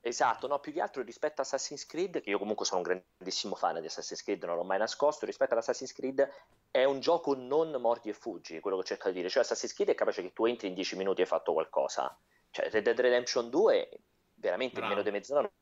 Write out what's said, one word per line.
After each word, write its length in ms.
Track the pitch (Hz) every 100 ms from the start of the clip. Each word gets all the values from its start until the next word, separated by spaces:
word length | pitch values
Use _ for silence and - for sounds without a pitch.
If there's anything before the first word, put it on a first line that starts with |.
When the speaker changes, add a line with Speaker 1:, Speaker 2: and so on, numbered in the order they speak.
| 120
Speaker 1:
Esatto, 400 | 120 131 113 131
no, 120 | 143
più 120 | -
che 120 | 151
altro 200 | 156 135
rispetto 380 | 113 - 151 -
a 40 |
Assassin's 420 | 135 135 - 143 -
Creed, 340 | 156 190 143
che 80 | -
io 100 | 101
comunque 280 | 101 107 98
sono 160 | 92
un 200 | 87 92 _ _
grandissimo 380 | 90 - 107
fan 260 | 92 90 80
di 60 | 80
Assassin's 360 | - - -
Creed, 220 | - 98
non 120 | 87 85
l'ho 60 |
mai 140 | 90 95
nascosto, 480 | 110 - 147 147
rispetto 300 | 98 - 135
ad 60 | 113
Assassin's 340 | 117 120 131
Creed 340 | - 131 135 135 - _ _ _
è 140 | 127
un 160 | 131 135
gioco 340 | 123 170 160
non 360 | 135 127 147 160 139
mordi 300 | 117 117 107
e 20 |
fuggi, 480 | 101 120 85 - 80
quello 160 | 98 95
che 80 |
cerco 240 | 92 101 98
di 60 |
dire. 160 | 90 90
Cioè, 120 | 127
Assassin's 280 | 117 117 117
Creed 160 | - 202
è 60 |
capace 260 | - - 101
che 140 | 90
tu 100 | -
entri 240 | 113 120 101
in 60 |
dieci 200 | 92 92 92
minuti 240 | 95 90
e 20 |
hai 60 | 90
fatto 240 | 80 -
qualcosa. 600 | 80 80 - 67 - 64 - _ _ _
Cioè, 180 | - -
Red 160 | 107
Dead 160 | 104 117
Redemption 480 | 123 123 120 131 117
due, 400 | 139 208 107 - - _ _ _
veramente, 400 | _ 95 90 127
in 60 | -
Speaker 2:
Bravo. 140 | 113 101
Speaker 1:
meno 60 |
di 80 | 101
mezz'ora 400 | 101 95 143 110 _